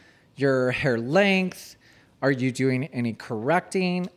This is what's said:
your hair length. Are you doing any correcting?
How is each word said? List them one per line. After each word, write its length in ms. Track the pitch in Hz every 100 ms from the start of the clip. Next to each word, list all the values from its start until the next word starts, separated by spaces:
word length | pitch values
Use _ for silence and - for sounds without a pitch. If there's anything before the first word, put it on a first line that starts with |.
| _ _ _ -
your 360 | 139 131 127
hair 260 | 123 147 117
length. 800 | 123 180 202 190 185 - - - _ - _ _
Are 120 | 135
you 180 | 127 131
doing 360 | 123 131 127 151
any 260 | 120 117
correcting? 960 | 110 - 110 127 175 - 190 180 180 180